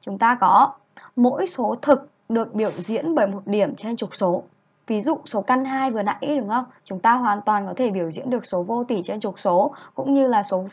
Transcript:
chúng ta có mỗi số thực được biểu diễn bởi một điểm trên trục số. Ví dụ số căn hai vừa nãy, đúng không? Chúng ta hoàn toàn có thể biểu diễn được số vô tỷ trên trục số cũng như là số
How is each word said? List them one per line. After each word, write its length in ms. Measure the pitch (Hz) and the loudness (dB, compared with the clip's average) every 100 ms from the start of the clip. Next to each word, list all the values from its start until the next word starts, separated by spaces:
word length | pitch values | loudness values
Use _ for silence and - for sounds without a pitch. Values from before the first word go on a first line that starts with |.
chúng 160 | - 196 | -10 0
ta 200 | 226 151 | 2 4
có 340 | 180 190 269 - _ - - - | 6 6 6 0 _ -20 -6 2
mỗi 320 | 240 262 370 | 2 2 -2
số 280 | - 214 233 | -2 -2 0
thực 280 | - 277 - _ - | 4 2 2 _ -4
được 240 | 226 226 | -2 -2
biểu 180 | 208 208 | -2 -2
diễn 440 | 151 180 226 311 311 | -4 -6 -4 0 2
bởi 120 | 202 | 2
một 140 | 196 202 | 0 -2
điểm 300 | 208 175 - | 0 0 -2
trên 200 | 220 233 | -8 -6
trục 200 | 208 - | -8 -2
số. 280 | 185 175 - _ _ _ - | -2 -2 -4 _ _ _ -4
Ví 140 | 214 | -2
dụ 160 | 240 311 - | -2 -4 -4
số 160 | 220 | -4
căn 240 | - 254 269 | 0 0 0
hai 260 | 269 269 | -2 -2
vừa 120 | 220 | -2
nãy, 340 | 202 - 277 294 | -4 -4 -2 -2
đúng 100 | 208 | -2
không? 160 | 233 254 _ | -4 -4 _
Chúng 160 | - 185 | -12 -2
ta 120 | 226 | 2
hoàn 300 | 247 240 208 | 2 2 0
toàn 260 | 214 208 196 | 0 0 -2
có 60 | 180 | -2
thể 120 | 247 | -2
biểu 220 | 190 165 | -2 -4
diễn 180 | 156 254 | -6 -4
được 160 | 240 - | -4 -4
số 180 | 180 | -4
vô 200 | 180 240 | -2 -4
tỷ 200 | 240 214 | -2 -4
trên 160 | 180 214 | -4 -6
trục 200 | 208 190 | -6 -4
số 340 | 196 175 269 - - - | 2 2 2 -2 -14 -6
cũng 180 | 269 | 0
như 140 | 277 262 | 2 4
là 160 | 226 | 2
số 240 | 196 185 190 | 0 -2 -4